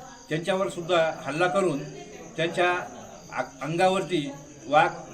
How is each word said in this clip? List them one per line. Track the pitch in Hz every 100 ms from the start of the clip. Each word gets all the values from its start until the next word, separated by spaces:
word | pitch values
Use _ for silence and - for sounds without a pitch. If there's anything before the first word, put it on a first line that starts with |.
| - - -
त्यांच्यावर | 156 175 190 190
सुद्धा | 180 165 175 160 147
हल्ला | 135 151 180
करून | 196 185 139 - - - - - -
त्यांच्या | 170 180 180 180 - - - - -
आ-, | 120 - -
अंगावरती | - 170 185 190 160 170 139 139 - - -
वाघ | 147 170 - -